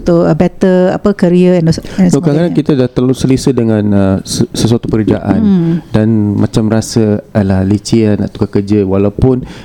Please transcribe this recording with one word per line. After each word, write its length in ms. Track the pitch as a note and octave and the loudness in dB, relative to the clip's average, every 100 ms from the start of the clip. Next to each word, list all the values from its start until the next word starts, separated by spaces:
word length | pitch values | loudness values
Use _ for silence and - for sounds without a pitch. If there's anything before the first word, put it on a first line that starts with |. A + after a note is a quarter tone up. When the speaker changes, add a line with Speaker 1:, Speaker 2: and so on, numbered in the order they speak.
Speaker 1:
to 240 | - E3+ E3+ | 0 2 2
a 80 | |
better, 560 | D#3 F3+ - F#3+ F#3 F#3 | 0 -2 0 0 2 0
apa, 240 | E3 G#3 | 0 -2
career 400 | G3+ F3 F3+ F3+ | 0 2 2 2
and, 160 | F3+ D#3+ | 2 0
and 400 | - - - F#3 | -2 -4 0 2
Speaker 2:
So, 80 | C#3+ | 2
kadang-kadang 320 | D3+ D3 F3 | 0 0 0
Speaker 1:
sebagainya. 80 | D3+ | -2
Speaker 2:
kita 140 | D3 | 0
dah 140 | C#3+ B2+ | 0 0
terlalu 240 | - B2+ | 0 -2
selesa 360 | C3 C3+ C3 - | 0 0 0 0
dengan, 300 | B2 A2+ G#2+ G#2 | 0 0 0 0
uh, 280 | G2+ F#2+ F#2+ | 2 2 -2
se-, 260 | - - A#2+ | -4 -4 -4
sesuatu 400 | - A2 A#2 - | -2 0 0 0
pekerjaan 480 | A2 G2+ G#2 - - | -2 0 -2 -2 0
Speaker 1:
Hmm. 340 | G#3+ F#3+ E3 E3 - | 2 2 0 -4 -2
Speaker 2:
dan 200 | A2 G#2+ A2 G#2 | 0 0 0 0
macam 320 | G#2 G#2+ - G#2+ | 0 -2 0 0
rasa, 560 | A2 - A#2 G#2+ G#2 - | -2 -2 0 0 -2 -2
"Alah, 320 | G#2+ G2 F#2+ | -2 0 0
leceh 420 | F#2+ G2+ - A#2 G#2+ | 0 -2 0 0 2
lah 100 | G2 | 0
nak 140 | G2+ | -4
tukar 280 | - G#2 G#2+ | -6 -4 -2
kerja," 200 | G2 G#2 | 0 0
walaupun 600 | F#2 G2 G2+ - C3 B2+ - - | 0 0 0 0 0 0 -4 -14